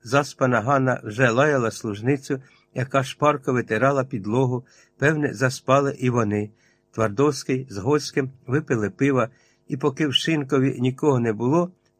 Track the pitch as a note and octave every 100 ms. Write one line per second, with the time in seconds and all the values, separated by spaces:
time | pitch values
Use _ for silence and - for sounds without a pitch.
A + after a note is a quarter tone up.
0 | A#2 C#3+ C#3+ - - A#2+ A2 C#3 C3 A#2+
1 | A#2 G#2+ B2+ A2+ D3+ C#3 A2+ - A#2 G2+
2 | A#2 C#3 - C3 - _ _ - B2+ C#3
3 | C3 - D3 D3 C#3 B2 A2 A2 C3 C#3+
4 | C3 A#2 G2+ A#2+ C3 B2 - _ _ -
5 | C#3+ D#3 C#3+ G#2+ B2+ C3 - C3+ C#3 C#3
6 | B2+ A#2+ G#2+ G#2 G#2 - _ _ _ -
7 | A2 G2+ D3 C#3 - C3 C3 G2 G#2+ D3+
8 | D3+ - C3 - - C3+ - A#2+ G2+ -
9 | C#3 C3 A2+ - _ _ - B2+ D3 C3+
10 | D#3 B2 - D#3 C3+ C#3+ C3 - B2+ C3
11 | D#3 B2+ A#2 G#2+ A#2+ E3 F3 - _